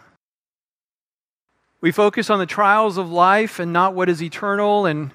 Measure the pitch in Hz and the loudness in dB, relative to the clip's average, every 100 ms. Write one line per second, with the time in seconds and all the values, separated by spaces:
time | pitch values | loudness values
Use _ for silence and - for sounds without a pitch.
0 | _ _ _ _ _ _ _ _ _ _ | _ _ _ _ _ _ _ _ _ _
1 | _ _ _ _ _ _ _ _ 170 190 | _ _ _ _ _ _ _ _ -2 2
2 | 208 240 214 208 175 - 202 214 220 180 | 2 2 0 0 -2 0 2 4 2 -2
3 | 175 175 185 202 220 - 170 170 190 185 | -4 2 4 4 0 -4 -4 0 0 0
4 | 180 165 165 - 202 202 208 208 190 151 | 0 0 -4 -6 -4 -2 0 0 0 -2
5 | 143 | -8